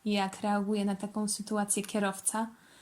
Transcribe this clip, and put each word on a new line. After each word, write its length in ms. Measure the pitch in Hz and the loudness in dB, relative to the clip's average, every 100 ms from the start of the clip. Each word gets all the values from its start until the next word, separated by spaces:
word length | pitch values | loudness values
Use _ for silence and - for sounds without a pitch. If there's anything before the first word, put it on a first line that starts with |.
i 80 | 214 | 0
jak 280 | 202 190 - | 2 0 0
reaguje 440 | 208 202 196 214 | 0 2 2 2
na 120 | 202 196 | 2 0
taką 320 | 208 208 214 | -2 -2 -2
sytuację 540 | - 202 214 202 - | -2 -2 0 2 0
kierowca. 640 | 196 214 202 190 - 220 226 - - - | 0 0 0 0 -2 0 -4 -6 -20 -20